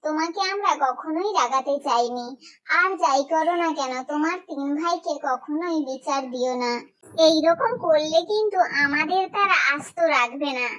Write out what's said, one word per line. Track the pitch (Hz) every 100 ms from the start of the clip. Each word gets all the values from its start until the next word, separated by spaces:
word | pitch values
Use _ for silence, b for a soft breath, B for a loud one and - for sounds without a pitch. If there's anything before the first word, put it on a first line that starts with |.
তোমাকে | 302 311 330 339
আমরা | 381 392 403 -
কখনোই | 277 240 320 311 392
রাগাতে | 381 247 269 262 277
চাইনি। | 285 240 240 247 240 269 B B -
আর | 311 370 359
যাই | 320 277
করো | 277 320 320
না | 349 339
কেন, | 302 269 254
তোমার | 254 294 311 359
তিন | - 285 277
ভাইকে | 294 339 349 339 294
কখনোই | 294 254 - 302 349 320
বিচার | 262 262 302 277 262
দিও | 247 254
না। | 247 240 240 - _ - -
এইরকম | 320 320 311 339 480 494
করলে | 349 311 311 320
কিন্তু | 339 427 427 381 339 285
আমাদের | 285 294 311 359 381
তারা | 403 403 359 -
আস্ত | 294 - - 330
রাখবে | 294 240 277 294
না। | 254 240